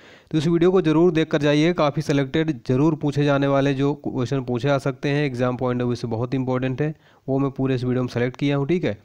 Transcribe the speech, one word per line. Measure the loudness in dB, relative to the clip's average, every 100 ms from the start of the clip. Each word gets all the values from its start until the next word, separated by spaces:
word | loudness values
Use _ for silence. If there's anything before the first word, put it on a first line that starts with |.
| -20 -20 -6
तो | -2
इस | 2
वीडियो | 2 4
को | 4
जरूर | 4 4 4
देख | 2 0
कर | 0
जाइए। | 2 4 2
काफ़ी | 2 0 0
सिलेक्टेड | 0 0 0 0 -2 -2 0
जरूर | 2 2 0
पूछे | -2 0
जाने | 2 2 2
वाले | 2 2
जो | 0 -2 -2
क्वेश्चन | -6 -4 -2 -2
पूछे | -2 -2 0
जा | 0
सकते | -2 -4 -2
हैं, | -2 -2
exam | -2 -2 -2
point | -2 -2
of | -2
view | -4
से | -4
बहुत | -4 -2
इंपॉर्टेंट | -4 -2 -2 -2 -2
है, | -4 -6 _ _ -4
वो | -2
मैं | -2
पूरे | -2 -2
इस | -2
वीडियो | -2 -2
में | -2
सेलेक्ट | -2 -4 -2
किया | -2 0
हूँ, | 0
ठीक | 0
है। | -2 -6